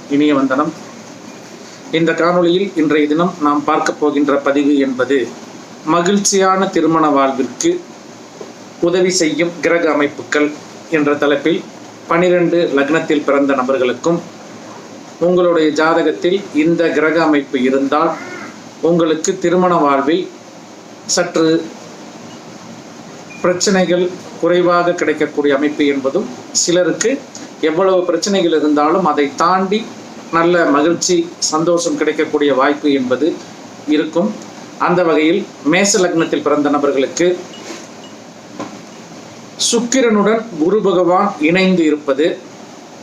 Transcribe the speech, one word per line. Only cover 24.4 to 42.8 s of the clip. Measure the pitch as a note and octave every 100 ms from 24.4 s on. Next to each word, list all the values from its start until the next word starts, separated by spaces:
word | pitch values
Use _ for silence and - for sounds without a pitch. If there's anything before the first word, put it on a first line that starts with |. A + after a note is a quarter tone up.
| E3+ F3+ F3 F3 F3
கிடைக்கக்கூடிய | F3 D3+ D3+ D3 - C#3+ C3+
அமைப்பு | D3 D3 C#3+
என்பதும், | C3+ C3 F3+ - - -
சிலருக்கு | - - F3 E3 D#3 A3 C#4 - - - -
எவ்வளவு | D#3 D#3 F#3+ F#3 F3
பிரச்சனைகள் | E3 G3+ G3 E3+
இருந்தாலும் | D#3 D3+ D3 D3+ F#3 E3
அதை | C#3+ C#3 -
தாண்டி | E3+ F#3+ F#3+ G#3+ A3 - - - -
நல்ல | E3 E3+ F3 D3+
மகிழ்ச்சி, | C#3+ D#3+ E3 - F3 E3 -
சந்தோஷம் | - D#3 E3 E3+ E3 D3
கிடைக்கக்கூடிய | D3+ D3+ D3+ D3+ C#3+
வாய்ப்பு | B2+ C#3 D3 D3+
என்பது | C#3 B2 B2+ D#3 - - - - - -
இருக்கும். | D3+ - E3 G#3 - - - - -
அந்த | E3+ F3
வகையில், | E3+ D#3 D#3 G3 - - C#3+
மேச | F3 G3+ G#3
லக்னத்தில் | F3 D#3+ D#3 D#3+
பிறந்த | D3 D3 C#3+
நபர்களுக்கு | C#3 C#3 C3+ B2+ - F3 F3+ - - - - - - - - - - - - - - - - - - - - - - -
சுக்கிரனுடன் | A#3 - C4 A#3+ G#3 G3 A3+ - D#3+
குரு | E3 G#3
பகவான் | G3 F3+ F3 F3+ - -
இணைந்து | D3+ F3+ F#3+ F3+ D#3
இருப்பது, | D3 - C3 E3+ - - - - -